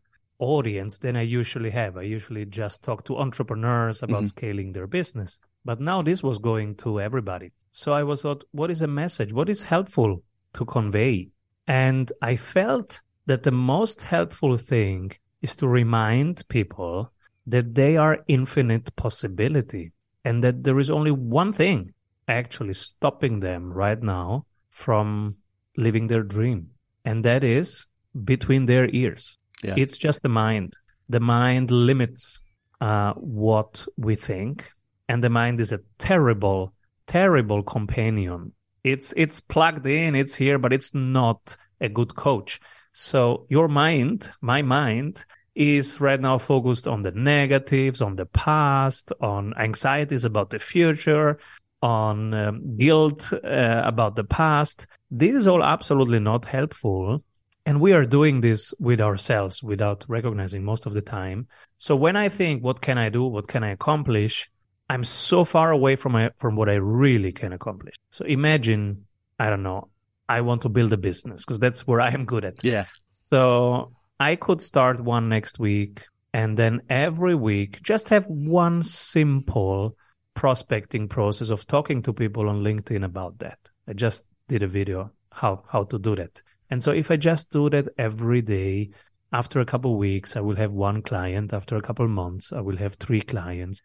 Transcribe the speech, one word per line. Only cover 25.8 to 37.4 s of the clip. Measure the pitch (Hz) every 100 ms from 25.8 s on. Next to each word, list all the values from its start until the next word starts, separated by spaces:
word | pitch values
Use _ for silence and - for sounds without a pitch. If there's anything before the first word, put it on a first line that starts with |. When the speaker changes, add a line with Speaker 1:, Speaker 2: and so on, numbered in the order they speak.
| 113 110 110
Speaker 1:
their | 117
dream. | 98 104 120 104 82 _ _ _
And | - 113 117
that | 131
is | 131 120 175 - - _ _ 123
between | 101 127 - 135
their | 123 127 127
ears. | 120 120 - - - _ -
Speaker 2:
Yeah. | 101 98
Speaker 1:
It's | 135 -
just | 151 147
the | 139
mind. | 113 110 110 90 - _ _ -
The | 120
mind | 117 120 123 127 123
limits, | 123 120 135 120 - - - - _ _ _
uh, | 110 104 101
what | - 160 104 110 107 107 - - -
we | 110
think. | 107 - 92 110 147 - _ _ _ -
And | 120
the | 120
mind | 117 120 117
is | 107
a | 104 - -
terrible, | - 185 127 104 101 95 92 - _ _ -
terrible | 175 190 151